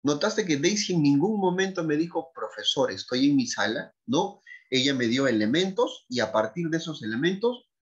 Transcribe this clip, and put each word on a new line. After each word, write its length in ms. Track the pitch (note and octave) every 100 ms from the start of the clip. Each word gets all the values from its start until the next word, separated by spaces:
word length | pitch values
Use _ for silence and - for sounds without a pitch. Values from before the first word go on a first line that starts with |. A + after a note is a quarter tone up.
¿Notaste 420 | C3+ D3 A3 - -
que 120 | C#3+
Daisy 360 | E3 G#3 -
en 100 | F3+
ningún 360 | C#3+ C#3+ F#3 G#3+
momento 440 | F#3 F3+ F#3+ F#3
me 120 | E3 D3
dijo, 360 | E3+ E3+ -
"Profesor, 580 | - A2 - - - B2+
estoy 380 | F#2+ - B2 C#3
en 60 | C#3+
mi 100 | A#2
sala"? 480 | - G#2 B2 - _ -
No, 340 | C#3 F#3+ - - - _
ella 240 | C3 C3+ C3+
me 100 | A#2+
dio 220 | B2+ C3+
elementos 800 | A2+ G#2+ D3+ F#3+ F#3+ B3 - _
y 120 | B2
a 100 | A2
partir 380 | C3 B2+ F3 E3
de 80 | D#3+
esos 260 | D#3+ D3
elementos 680 | A2 A2+ E3 F#3+ A#3 B3 _ _ _ _